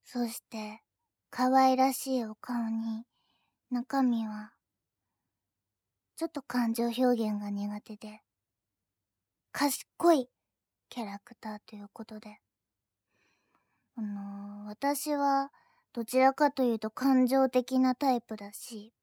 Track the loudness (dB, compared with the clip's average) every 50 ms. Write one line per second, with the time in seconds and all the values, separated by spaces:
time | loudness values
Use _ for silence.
0 | _ -8 -4 -4 -4 -4 -6 -12 _ _ -12 -10 -10 -10 -12 -16 _ _ _ _
1 | _ _ _ _ _ _ -4 0 0 4 6 6 6 6 6 4 2 2 2 -2
2 | -4 -2 -2 -2 -2 -4 -10 _ -8 -6 -4 -4 -2 -2 -4 -4 -4 -4 -6 -8
3 | -10 _ _ _ _ _ _ _ _ _ _ _ _ _ -4 -4 -4 _ 0 2
4 | 2 2 2 0 -2 -4 -8 -10 -12 -16 _ _ _ _ _ _ _ _ _ _
5 | _ _ _ _ _ _ _ _ _ _ _ _ _ _ _ _ _ _ _ _
6 | _ _ _ -8 -8 -6 -6 -10 -10 _ -2 -2 0 0 0 -2 -2 -2 0 2
7 | 2 2 2 2 0 -2 -2 -4 -6 -6 -6 -6 -6 -6 -8 -10 _ -14 -16 -16
8 | -14 -16 -18 -20 _ _ _ _ _ _ _ _ _ _ _ _ _ _ _ _
9 | _ _ _ _ _ _ _ _ _ _ -4 -2 0 0 -2 -4 -10 _ _ _
10 | 6 6 6 6 2 _ _ _ _ _ _ _ _ _ _ _ _ _ -10 -10
11 | -8 -8 -10 -14 _ -20 -20 _ -12 -12 -12 -12 _ -18 -18 -18 -18 -18 _ -16
12 | -16 -14 -16 -16 -16 -18 -20 _ _ _ _ _ _ _ _ _ _ _ _ _
13 | _ _ _ _ _ _ _ _ _ _ _ _ _ _ _ _ _ _ _ -8
14 | -6 -6 -6 -8 -8 -10 -10 -10 -12 -12 -12 -12 -12 -12 -8 _ -2 -2 0 -2
15 | -2 -4 -2 0 2 2 2 2 0 -4 _ _ _ _ _ _ _ _ -10 -10
16 | -8 0 2 6 6 6 6 4 2 2 4 2 2 2 2 0 -4 -6 _ 0
17 | 2 4 6 6 6 6 6 4 4 4 4 0 0 2 2 2 4 2 2 _
18 | 2 2 2 0 _ _ -12 -12 -12 -14 -14 -16 -16 -14 -14 -14 -16 -18 _ _